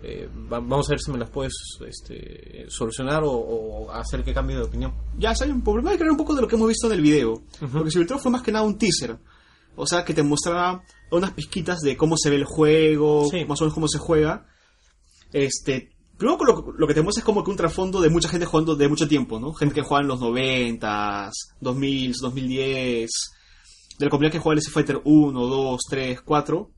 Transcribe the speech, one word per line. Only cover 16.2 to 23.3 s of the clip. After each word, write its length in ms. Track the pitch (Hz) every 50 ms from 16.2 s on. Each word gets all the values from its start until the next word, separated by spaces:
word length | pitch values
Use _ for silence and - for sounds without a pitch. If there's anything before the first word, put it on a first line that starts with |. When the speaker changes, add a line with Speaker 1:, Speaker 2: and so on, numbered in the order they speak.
| 190 240 339 -
Speaker 2:
con 80 | 330
lo, 260 | 262 208 165 - - 104 -
lo 80 | 156
que 80 | 156 -
te 80 | 156 156
muestra 180 | 185 208 226
es 60 | -
como 160 | - 208 208 170
que 60 | 185
un 60 | 196
trasfondo 440 | 180 170 165 160 - 185 190 185 196
de 80 | 175 156
mucha 200 | 160 170 170 165
gente 180 | 160 175 175
jugando 280 | 170 - 156 160 160 156
de 140 | 143 143 147
mucho 200 | 151 147 165 147
tiempo, 320 | 151 143 123 - 110 110
¿no? 120 | 117 143 160
Gente 220 | - 156 147 139
que 80 | - -
jugaba 200 | - 147 139 143
en 60 | 139
los 120 | 131 127
noventas, 1120 | 123 117 117 123 131 131 131 127 123 117 117 113 117 107 104 104 104 104 101 101 101 98 101 - - - _ -
dos 160 | - 131 127
mil, 360 | 135 139 139 139 135 131 127 120 120
dos 140 | 131 127 123
mil 120 | 135 131
diez, 640 | 127 127 135 135 135 135 131 131 127 120 117 113 113 - - - -